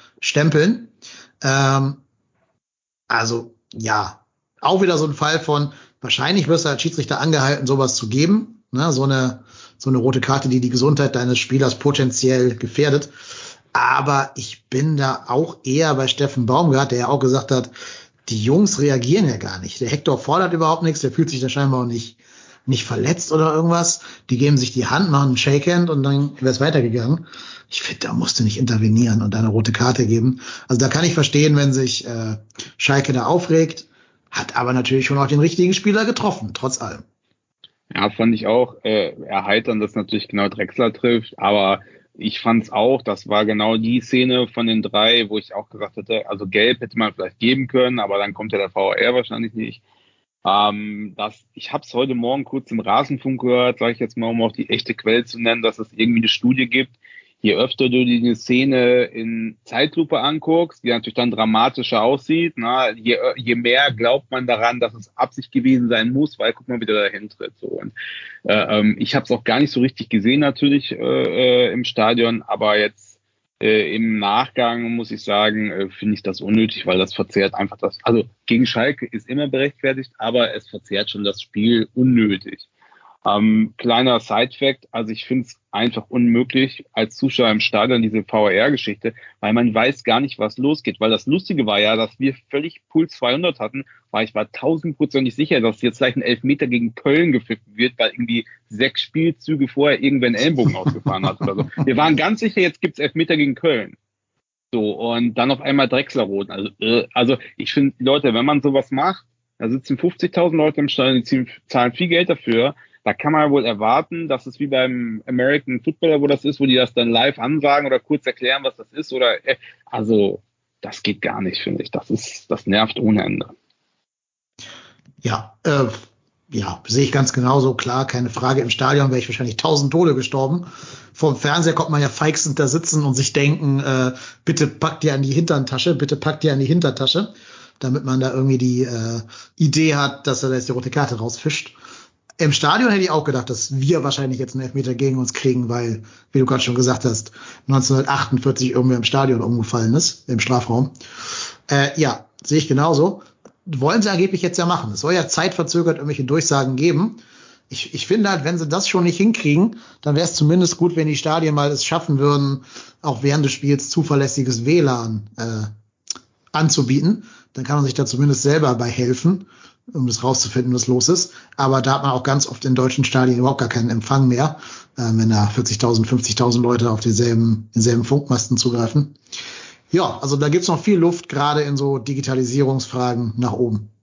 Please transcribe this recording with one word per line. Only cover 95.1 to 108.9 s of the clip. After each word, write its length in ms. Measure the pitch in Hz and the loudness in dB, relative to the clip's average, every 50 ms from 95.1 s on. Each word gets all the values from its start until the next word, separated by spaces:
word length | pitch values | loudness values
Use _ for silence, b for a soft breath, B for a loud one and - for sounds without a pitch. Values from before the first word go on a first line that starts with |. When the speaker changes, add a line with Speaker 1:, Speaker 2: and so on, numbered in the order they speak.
| - 135 131 120 - | 0 -2 -2 -2 -2
Speaker 2:
sicher, 260 | - 156 - 165 127 | -2 -2 0 2 2
dass 220 | 113 113 110 - | 2 0 0 0
jetzt 160 | 120 120 113 - | -2 -2 0 0
gleich 160 | 131 127 123 | -2 0 0
ein 80 | 135 | -2
Elfmeter 460 | - 123 120 113 - 135 143 143 147 123 | 0 -2 -2 0 0 -2 0 0 0 -2
gegen 260 | 123 120 117 113 - | 0 -2 -2 -2 -6
Köln 380 | - - 143 143 160 175 165 | -4 0 2 2 4 4 2
gepfiffen 440 | 127 113 - - 113 - _ _ - | 2 0 -2 -4 -8 -8 _ _ -4
wird, 180 | 110 120 120 123 - | -2 -2 -2 0 -2
weil 140 | 113 110 | -2 -2
irgendwie 340 | - 123 120 113 117 117 B B B B B - | -2 -4 -4 -2 -2 -4 B B B B B -14
sechs 320 | 107 104 131 131 - - | -4 -2 -2 -2 -2 -6
Spielzüge 680 | - - - 156 165 170 160 _ - 156 160 135 139 | -8 -4 -2 0 0 0 -2 _ -4 -4 -2 -2 -2
vorher 340 | - - 139 143 147 131 - | -2 0 2 2 2 2 2
irgendwer 280 | 135 139 143 131 131 120 | 2 0 2 2 2 0
einen 80 | 117 | 0
Ellenbogen 400 | 104 131 165 160 131 110 - - | 2 0 0 2 2 2 2 2
<laughs> 0 | |
ausgefahren 500 | 95 92 - - - - - 98 92 95 | 0 -4 -4 -4 -2 -4 -4 -2 -2 -2
hat 140 | 92 98 - | -4 -4 -2
oder 160 | - 98 95 | -4 -4 -4
so. 280 | 104 - - - 165 147 | -4 -6 -6 -4 -2 0
Wir 120 | 135 123 | 0 2
waren 180 | 143 151 160 151 | 2 4 2 2
ganz 240 | 147 156 196 220 - | 2 2 0 -2 0
sicher, 220 | 226 208 - 208 | -2 -2 0 2
jetzt 200 | 180 170 - - | 0 0 0 -2
gibt's 200 | - 160 - - | -6 -6 -4 -2
Elfmeter 360 | 151 143 - 160 160 160 165 | -6 -4 -2 -2 0 0 2
gegen 200 | 151 143 139 123 | 0 0 0 -2
Köln. 400 | - - 160 139 113 95 - - _ _ _ _ _ _ _ _ _ _ _ _ _ _ - | 0 0 0 0 0 -4 -8 -14 _ _ _ _ _ _ _ _ _ _ _ _ _ _ -6
So, 200 | 123 113 107 104 | -2 -2 -2 -2
und 420 | - - 117 117 117 117 120 117 110 | -4 -4 -4 -2 -2 0 0 -2 0
dann 160 | 123 120 135 | 0 0 0
auf 100 | 139 127 | 0 -2
einmal 280 | - 139 139 143 135 120 | -2 0 2 2 2 2
Drexler 340 | 127 135 143 - - 135 | 0 -2 -2 -2 -2 -2
rot. 260 | 107 95 98 98 98 - | -2 -2 -2 -6 -6 -6
Also, 200 | 98 98 101 101 - - | -8 -8 -8 -8 -8 -4
äh, 300 | 107 110 117 120 - - | -2 0 2 0 0 0
also 260 | - 123 123 123 135 B B B B | 0 0 2 2 0 B B B B
ich 160 | B 117 - | B -8 -2
find, 240 | - 147 139 135 - - | 0 2 2 2 0 0
Leute, 360 | 123 131 143 147 143 127 110 | 0 2 2 2 2 2 2
wenn 120 | 117 131 | 2 2
man 160 | 147 147 143 | 2 0 2
sowas 300 | 143 143 135 135 127 - | 2 2 0 0 0 0